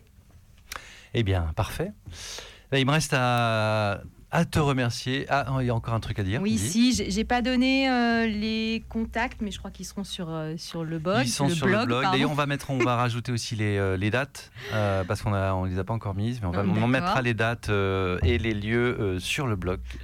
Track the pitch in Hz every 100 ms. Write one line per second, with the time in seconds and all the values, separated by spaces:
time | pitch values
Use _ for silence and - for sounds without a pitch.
0 | - - - - - - - - - -
1 | - 117 98 95 80 - - - 185 -
2 | - - - - - - - 135 131 156
3 | 147 139 123 120 117 113 107 110 104 101
4 | - - - 156 170 165 143 131 123 -
5 | 127 135 - 143 139 131 123 113 - 113
6 | - 107 95 117 202 117 107 202 247 208
7 | - 196 220 247 240 254 262 269 269 247
8 | 233 233 226 214 220 220 220 226 - 226
9 | 226 226 247 - 208 190 196 185 180 -
10 | 190 - 165 160 156 165 - 170 160 160
11 | 160 214 262 214 143 165 - - - -
12 | - - - 147 143 139 - 135 - 117
13 | 123 117 120 120 - 107 107 101 98 95
14 | 107 120 143 - - - - 107 104 95
15 | 92 104 110 101 95 95 92 92 92 113
16 | 104 95 110 123 95 90 - 107 117 135
17 | 175 135 120 110 113 117 113 104 98 95
18 | 92 90 87 117 113 104 104 117 123 -
19 | 101 90 - - 135 101 90 90 - -